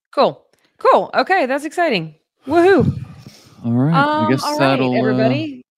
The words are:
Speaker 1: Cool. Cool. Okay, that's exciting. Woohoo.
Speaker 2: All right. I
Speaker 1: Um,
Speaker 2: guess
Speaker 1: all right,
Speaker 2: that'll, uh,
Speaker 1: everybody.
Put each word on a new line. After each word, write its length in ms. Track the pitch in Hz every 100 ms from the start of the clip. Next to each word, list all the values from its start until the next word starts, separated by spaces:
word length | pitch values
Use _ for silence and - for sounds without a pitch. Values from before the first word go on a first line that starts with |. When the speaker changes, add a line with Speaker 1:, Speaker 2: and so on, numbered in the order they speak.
| _
Speaker 1:
Cool. 320 | - 208 143 _ _ _ _
Cool. 320 | 508 277 175
Okay, 320 | 220 269 370 254
that's 180 | 277
exciting. 520 | 294 359 339 196 160 - _ _ -
Woohoo. 560 | 330 349 359 - - - - - - - -
Speaker 2:
All 80 | 120
right. 220 | 120 143 170
I 280 | 294 302 311
Speaker 1:
Um, 40 |
Speaker 2:
guess 120 | 131
Speaker 1:
all 80 | 285
right, 80 | -
Speaker 2:
that'll, 340 | 135 135 127
uh, 40 | 127
Speaker 1:
everybody. 640 | 127 127 127 285 311 254 -